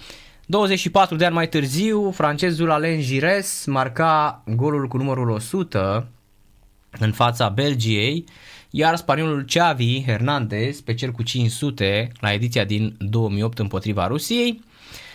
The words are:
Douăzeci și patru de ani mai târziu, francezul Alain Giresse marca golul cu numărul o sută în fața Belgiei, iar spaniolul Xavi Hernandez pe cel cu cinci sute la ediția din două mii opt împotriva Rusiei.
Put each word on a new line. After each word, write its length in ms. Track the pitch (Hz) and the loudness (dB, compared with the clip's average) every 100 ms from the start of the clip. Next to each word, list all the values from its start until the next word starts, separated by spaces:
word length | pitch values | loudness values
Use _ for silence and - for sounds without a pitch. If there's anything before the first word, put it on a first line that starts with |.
| - - - - - | -20 -20 -20 -20 -2
Douăzeci 320 | 190 202 190 | 0 2 0
și 120 | 175 | 2
patru 260 | 196 185 160 | 4 4 4
de 80 | |
ani 100 | 175 | 2
mai 140 | 170 160 | 2 0
târziu, 640 | 160 139 139 214 214 202 | 0 0 0 0 2 0
francezul 600 | 185 151 147 180 160 165 | 0 0 2 0 0 2
Alain 300 | 151 156 160 | 2 2 0
Giresse 720 | 135 131 151 196 196 - - | 0 0 2 0 -2 -6 -2
marca 720 | 135 131 117 160 156 151 - - | 0 0 2 2 4 2 -2 -4
golul 420 | 113 143 147 135 | 0 2 0 -2
cu 80 | 127 | -2
numărul 340 | 139 127 120 | -2 0 0
o 80 | 107 | -2
sută 720 | 113 190 175 104 95 104 120 - _ _ _ _ _ _ _ - | -2 -4 -2 0 0 0 -4 -12 _ _ _ _ _ _ _ -2
în 140 | 110 | -2
fața 360 | 107 120 120 113 | 2 2 2 0
Belgiei, 760 | 101 143 135 110 107 113 156 170 - - - - | 2 0 0 0 2 0 -2 -6 -16 -20 -20 -8
iar 260 | 147 156 165 | 0 2 2
spaniolul 480 | - 143 160 147 | 0 0 0 -2
Xavi 580 | 131 165 170 139 117 123 | -2 2 2 2 0 0
Hernandez 760 | 123 107 123 143 113 104 120 143 | 0 0 0 0 -2 -2 -4 -4
pe 140 | - | -6
cel 160 | 117 131 | -4 -4
cu 120 | 120 | -4
cinci 280 | 120 127 117 | -4 0 0
sute 600 | 117 147 - 98 101 120 - | 0 -4 0 0 0 -2 -4
la 120 | 110 | -2
ediția 320 | 104 120 120 | 0 0 0
din 320 | 101 104 107 - | 0 0 -2 -4
două 300 | 101 113 113 | -2 0 0
mii 140 | 101 | 0
opt 160 | 110 117 | -2 -2
împotriva 480 | 104 95 104 101 90 | -4 -4 -2 -2 0
Rusiei. 540 | 139 - 240 240 226 - _ - - - | -2 -2 0 0 -2 -10 _ -20 -20 -20